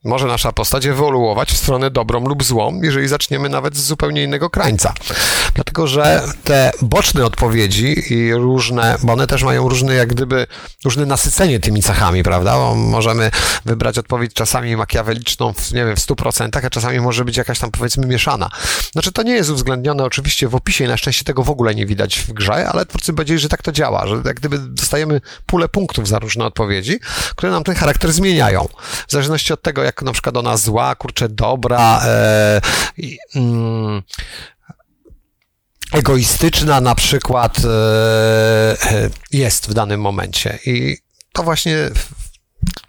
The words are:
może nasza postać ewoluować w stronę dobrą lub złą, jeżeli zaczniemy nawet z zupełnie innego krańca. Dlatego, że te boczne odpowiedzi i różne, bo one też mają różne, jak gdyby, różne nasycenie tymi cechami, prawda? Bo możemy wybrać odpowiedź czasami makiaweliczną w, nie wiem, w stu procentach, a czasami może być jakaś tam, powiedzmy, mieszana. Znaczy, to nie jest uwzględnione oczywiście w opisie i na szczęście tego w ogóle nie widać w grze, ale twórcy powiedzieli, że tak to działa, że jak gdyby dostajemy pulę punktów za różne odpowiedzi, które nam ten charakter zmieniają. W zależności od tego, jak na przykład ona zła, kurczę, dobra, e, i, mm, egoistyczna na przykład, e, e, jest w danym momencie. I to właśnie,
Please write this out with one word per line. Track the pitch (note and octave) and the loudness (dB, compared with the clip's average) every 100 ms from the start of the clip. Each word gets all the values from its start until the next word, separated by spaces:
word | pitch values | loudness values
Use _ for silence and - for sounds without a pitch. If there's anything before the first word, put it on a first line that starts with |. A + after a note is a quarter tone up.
może | A2+ B2+ C3+ | -2 -2 0
nasza | A#2+ A#2 | 0 -2
postać | A2 A2 C3+ C3+ | -2 -2 0 0
ewoluować | C3+ D3 C3 A2+ G#2 C#3+ | 0 2 2 2 0 0
w | - | 0
stronę | - B2+ C3+ | 0 0 0
dobrą | B2+ A2+ A#2 B2+ | 0 0 0 0
lub | C#3+ | 0
złą, | B2 A#2+ G#2+ F3 | 0 2 0 0
jeżeli | E3 C#3 C#3 | 0 0 0
zaczniemy | C#3+ - C#3 C#3 | -2 -2 -2 -2
nawet | C#3 C#3 C#3+ | -2 -4 -4
z | |
zupełnie | C#3 D3+ D3 D3+ | -4 -2 -2 -2
innego | C#3+ C#3 E3+ | -2 -2 -2
krańca. | - D#3+ G#2+ - - - - - - - - | 0 0 2 0 -2 -6 -2 0 0 0 0
Dlatego, | - - D#3+ | 0 -2 0
że | C3+ D3 D#3 C#3 - | 2 4 2 0 -6
te | - C#3 C3 - | 0 4 4 2
boczne | B2 E3 G3+ C#3+ A#2+ | 2 2 2 2 0
odpowiedzi | - A#2+ A2+ G#2 G2+ B2 D#3+ - | 2 0 2 2 2 0 0 -2
i | A#2 A#2 | 0 0
różne, | A#2 B2 C3 A#2+ A#2+ A#2 A2+ | 2 2 2 0 0 0 2
bo | B2 | 2
one | A#2 C3+ | 2 0
też | C3+ | 0
mają | B2+ B2+ B2+ | 2 2 2
różne, | B2+ C3 C3 | 2 2 2
jak | A#2+ | 2
gdyby, | A#2+ B2+ C3 A#2+ - - - C#3 | 0 0 0 -2 -8 -18 -6 -2
różne | C3 C#3+ | 0 0
nasycenie | C3+ - - F#3+ A#2+ | 0 0 2 2 2
tymi | G2+ G#2 | 2 2
cechami, | G2+ G2 F#2+ F#2 | 2 2 2 2
prawda? | F2 F2+ F#2 | 2 2 2
Bo | B2+ B2 A2+ | 2 2 0
możemy | A2 A2 A2 A2+ A2 - - - A#2 | 2 2 2 2 0 0 -2 -4 -2
wybrać | A2+ A#2 A#2 | -2 0 -2
odpowiedź | A2+ B2+ A#2 | -4 -4 -4
czasami | - A2+ B2+ A#2+ A2+ | -2 -2 -2 -2 -2
makiaweliczną | G2+ A#2+ A2 A2+ A#2+ - A#2 | 0 -2 -2 -4 -4 -2 -4
w, | G2 - | -2 -4
nie | A#2 A#2+ | -2 0
wiem, | G#2 | 0
w | |
stu | - C#3 | -2 -2
procentach, | B2+ A2+ A2+ A2 B2 | -2 -2 -2 -2 -2
a | |
czasami | A#2+ A#2 B2+ | -2 0 0
może | A#2+ A#2 B2 | 0 0 -2
być | A#2 | -2
jakaś | A#2+ B2 | -2 -2
tam, | A#2+ | -4
powiedzmy, | - A#2+ - C3 | -2 -2 -2 0
mieszana. | B2 D3+ B2+ F2 - - - - | 0 0 -2 -4 -4 -6 -4 -4
Znaczy, | D#3 F#3 | -2 -2
to | F#3 | -2
nie | A3+ | 0
jest | A#3+ D3+ | 2 0
uwzględnione | C#3+ C3 B2+ C3 C#3+ | 0 0 0 0 0
oczywiście | C3 - C#3 - C3 | 0 0 -2 0 0
w | B2 | 0
opisie | - - B2 | 0 0 0
i | |
na | A#2 | 0
szczęście | - B2+ | -2 -2
tego | - C3 | -2 0
w | C3 | 0
ogóle | C#3+ A#2 G#2+ | 0 0 0
nie | G2+ | -2
widać | G2+ G2 - | -2 -2 -2
w | - | -4
grze, | G#2+ G2 B2 - | -2 -2 0 0
ale | - F3+ | -2 -2
twórcy | - - | -4 -4
powiedzieli, | D#3+ D3+ D#3+ | -2 0 0
że | D3 | 0
tak | E3 | -2
to | - | -4
działa, | D3 C#3 G2+ G2 | -2 0 0 0
że | A2 B2+ | -2 -2
jak | B2 | -4
gdyby | C#3+ C#3+ | -4 -4
dostajemy | C3 B2+ - D3 D#3 D3+ - - - | -6 -6 -2 0 0 0 -2 -18 -2
pulę | F3 E3 | 0 0
punktów | - F#3 - G2+ | -2 -2 -2 0
za | G2+ | -2
różne | A2 A2+ A2 | -2 -4 -4
odpowiedzi, | - G#2+ G2 G2+ A3 - - - | -2 -2 0 -2 -4 -4 -6 -6
które | - F3+ | -4 -2
nam | F3+ | -2
ten | D#3+ F3+ | -2 0
charakter | D3+ C#3+ E3 | 2 2 2
zmieniają. | D#3+ F#3+ E3 G#2+ F#2+ - - - - - | 2 2 2 2 2 -2 -8 -10 -10 -4
W | |
zależności | C#3+ C#3 D#3 - | -2 0 -2 -2
od | D#3 | -2
tego, | - C#3 | -2 -2
jak | C3+ - | -2 -2
na | C3+ | -6
przykład | A#2+ - B2 | -4 -2 -2
ona | A#2 A2+ | 0 0
zła, | A2+ A2 C3 B2+ | 0 0 0 -2
kurczę, | - - A#2+ | -6 -4 -4
dobra, | G#2+ A2+ C3 B2 A#2+ A#2 A2+ A#2+ | -2 -2 0 0 4 6 6 4
e, | A2+ A2 G#2+ G#2 G#2 - - - - | 4 4 4 4 4 2 -2 -4 -8
i, | C#3 - - C#3 | -12 -12 -8 -2
mm, | B2 A#2 A2+ A2+ G#2+ G#2 F#2+ - - - - _ _ - _ _ _ - _ _ _ _ _ _ - | 0 0 -2 -2 -4 -4 -8 -12 -12 -14 -18 _ _ -20 _ _ _ -20 _ _ _ _ _ _ -2
egoistyczna | D#3 C#3 C3+ A2+ - E3 - D3 C#3 | 0 4 4 2 2 2 2 4 4
na | B2+ D3 | 4 2
przykład, | - C#3 - B2 A#2 - A#2+ | 2 0 2 2 2 2 2
e, | A2 A2 A2 A2 A2 A2 A2 A2 A2 A2 G#2 - | 2 4 4 4 4 4 4 4 4 4 2 0
e, | G#2 G#2+ - - | 2 0 -4 -4
jest | C#3 B2+ - - | 0 0 0 -2
w | |
danym | G#2+ G#2 G#2 | -2 0 0
momencie. | G2+ G2 F#2 - A2 G#2 - | -2 -2 -4 -4 -4 -4 -2
I | B2 C3 - _ _ - | -2 -2 -6 _ _ -12
to | - | -6
właśnie, | E3 D#3 E3+ D#3 C#3+ A#2 - - - - _ _ - - | -2 -2 0 -2 0 -2 -4 -10 -16 -16 _ _ -4 -4